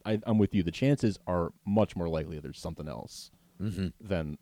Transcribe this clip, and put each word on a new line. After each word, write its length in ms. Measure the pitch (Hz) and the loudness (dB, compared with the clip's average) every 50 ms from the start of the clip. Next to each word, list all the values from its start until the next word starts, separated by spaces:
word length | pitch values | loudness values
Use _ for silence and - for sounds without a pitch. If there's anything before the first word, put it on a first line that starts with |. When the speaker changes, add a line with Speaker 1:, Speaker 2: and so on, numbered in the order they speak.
| _ | _
Speaker 1:
I, 140 | 110 110 107 - | -2 -2 -2 2
I'm 140 | 117 110 | 2 4
with 160 | 110 101 - - | 4 4 4 4
you. 80 | 101 | 2
The 100 | 82 85 | 2 2
chances 460 | 80 - 127 139 147 - - 110 95 - - | 0 2 2 2 4 4 2 0 0 -2 -4
are 280 | - 87 87 85 78 - _ _ | 0 0 0 0 0 -4 _ _
much 300 | 98 101 110 104 - - | 2 4 4 4 2 0
more 140 | 92 87 82 | -4 -2 0
likely 260 | 80 78 73 78 82 | 0 -2 -2 -4 -6
that 60 | 76 | -8
there's 180 | 73 69 71 - | -10 -10 -12 -8
something 300 | - 82 80 - 76 76 | -10 -10 -8 -8 -8 -8
else 420 | 62 - - - - - - - _ _ _ _ _ - | -8 -10 -12 -14 -14 -18 -18 -20 _ _ _ _ _ -6
Speaker 2:
Mm-hmm. 260 | 92 107 92 95 95 85 - _ | -6 -6 -4 -2 -4 -4 -6 _
Speaker 1:
than, 360 | - 98 98 82 78 73 73 - | -6 -2 -2 -2 -2 -4 -6 -8